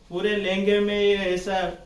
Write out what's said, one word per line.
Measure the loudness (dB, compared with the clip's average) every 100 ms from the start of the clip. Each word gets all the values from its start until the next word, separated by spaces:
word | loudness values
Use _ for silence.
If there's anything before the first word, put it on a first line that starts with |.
| -10
पूरे | -4 -2 0
लहंगे | 0 0 2 2
में | 2 2
ये | 2 2
ऐसा | 0 -2 -2 -2 -4 -8